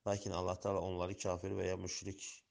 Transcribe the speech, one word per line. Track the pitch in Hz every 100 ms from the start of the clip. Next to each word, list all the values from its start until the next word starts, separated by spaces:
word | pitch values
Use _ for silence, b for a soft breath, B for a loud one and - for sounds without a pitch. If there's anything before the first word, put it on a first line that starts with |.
lakin | - 101 101
Allah | 87 90 92
Taala | - 98
onları | 87 90 90 101
kafir | 101 90 95
və | 98 92
ya | 92
müşrik | 92 - 98 95 - - _